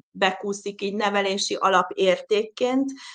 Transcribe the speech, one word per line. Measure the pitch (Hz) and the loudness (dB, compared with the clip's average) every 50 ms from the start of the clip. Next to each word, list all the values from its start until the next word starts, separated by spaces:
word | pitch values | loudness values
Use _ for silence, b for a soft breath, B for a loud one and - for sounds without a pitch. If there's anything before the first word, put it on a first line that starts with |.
| - _ | -16 _
bekúszik | - 190 196 190 - - - 202 202 202 - 202 202 - | -4 0 0 0 0 0 -4 -6 -6 -6 -6 -10 -8 -6
így | 196 196 196 | -6 -4 -2
nevelési | 214 208 202 202 202 196 190 190 196 - - 202 | -2 0 0 0 0 0 0 -2 -2 -2 -4 -2
alapértékként. | - - 190 190 185 185 - - - 190 185 180 180 - - 214 208 220 214 - - 247 247 262 269 277 269 269 B B B | 0 2 4 4 4 2 0 0 2 2 2 2 2 0 0 0 0 0 -2 -4 -2 0 0 2 2 0 -2 -4 B B B